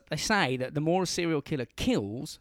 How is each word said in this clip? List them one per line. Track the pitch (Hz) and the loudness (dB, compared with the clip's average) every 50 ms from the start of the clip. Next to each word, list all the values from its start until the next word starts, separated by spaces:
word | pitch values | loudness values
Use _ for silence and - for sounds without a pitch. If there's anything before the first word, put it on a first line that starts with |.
| - _ | -6 _
they | - 143 | -4 -4
say | - - 220 202 180 127 131 123 | 0 2 2 4 4 2 2 0
that | 127 127 - | -2 -2 -2
the | 143 | 0
more | 151 160 170 190 185 | 2 2 2 2 2
a | |
serial | 165 - - 175 170 160 147 - | 0 0 0 0 2 0 0 0
killer | - 160 139 120 - _ | -2 -4 -4 -4 -6 _
kills, | - - 254 254 160 104 98 104 123 151 156 - - | -4 0 0 2 2 0 -2 -6 -8 -8 -10 -12 -16